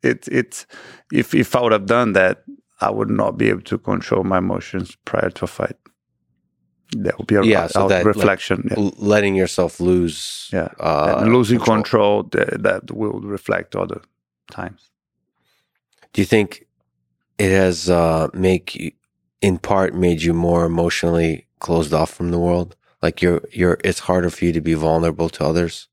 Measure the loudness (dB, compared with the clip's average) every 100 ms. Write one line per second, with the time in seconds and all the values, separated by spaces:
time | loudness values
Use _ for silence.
0 | -2 -2 -4 -4 -4 -8 -18 -20 -20 -20
1 | _ -4 0 0 2 2 2 2 2 2
2 | 4 4 2 0 -10 -20 _ _ -2 -2
3 | -2 0 -2 0 0 0 -4 -8 -4 -6
4 | -2 -2 0 0 0 -4 -6 -8 -8 -12
5 | -8 -2 -2 -4 -10 -4 -6 -6 _ _
6 | _ _ _ _ _ _ _ _ _ -6
7 | -4 -4 0 2 4 2 2 0 2 2
8 | 2 2 2 0 -2 -4 -2 -2 -2 -2
9 | 2 2 2 0 0 0 -2 0 2 2
10 | 0 -4 -12 -12 -6 -4 -4 -4 -2 2
11 | 2 2 4 4 4 2 2 0 2 2
12 | 4 2 0 -2 -2 0 -2 -2 -6 -6
13 | -6 -6 -8 -10 -4 -6 -4 -8 -8 -8
14 | _ _ _ _ _ -14 -14 -14 _ _
15 | _ _ _ _ _ _ _ _ _ _
16 | _ -4 2 2 2 -6 _ _ _ _
17 | _ _ _ _ 2 4 2 0 0 2
18 | 2 0 -2 0 2 2 -2 -12 -12 _
19 | _ _ _ _ 0 0 -2 0 0 2
20 | 2 2 0 0 2 2 2 0 0 0
21 | 0 0 0 -2 _ _ -2 0 0 0
22 | -2 -4 -4 0 0 0 -2 -12 _ _
23 | -4 0 0 0 -4 0 0 2 0 -2
24 | 0 0 0 -2 -2 0 0 0 2 2
25 | 0 -2 -4 -2 -2 0 -2 -6 -20